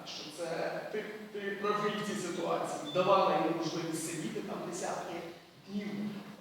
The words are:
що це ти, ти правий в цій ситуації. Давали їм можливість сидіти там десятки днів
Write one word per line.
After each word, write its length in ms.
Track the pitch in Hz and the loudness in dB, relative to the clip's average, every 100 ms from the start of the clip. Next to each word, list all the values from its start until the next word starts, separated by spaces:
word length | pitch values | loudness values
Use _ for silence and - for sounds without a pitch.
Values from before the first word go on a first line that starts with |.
| - | -8
що 180 | - 160 165 | -10 -8 -6
це 420 | 165 160 - - - | -4 -2 -2 -2 -4
ти, 140 | 214 208 214 208 | -4 -4 -8 -8
ти 60 | 208 202 196 | -6 -4 0
правий 300 | 208 214 214 | 0 2 2
в 160 | 208 208 | 0 -2
цій 140 | 180 175 | -2 -2
ситуації. 640 | 170 165 165 - - 151 | -2 0 0 0 -4 0
Давали 400 | 180 190 190 190 | 4 8 8 8
їм 240 | 165 165 - | 6 4 2
можливість 500 | - 160 160 - - | 0 -2 -2 -2 -2
сидіти 320 | 156 214 208 | -2 -2 -4
там 180 | - 202 180 | -4 -6 -6
десятки 440 | 170 180 175 180 170 170 - - - - | -4 -2 -2 -4 -6 -8 -12 -18 -20 -6
днів 200 | 202 - 202 208 - - - | -4 -2 -2 -4 -6 -10 -14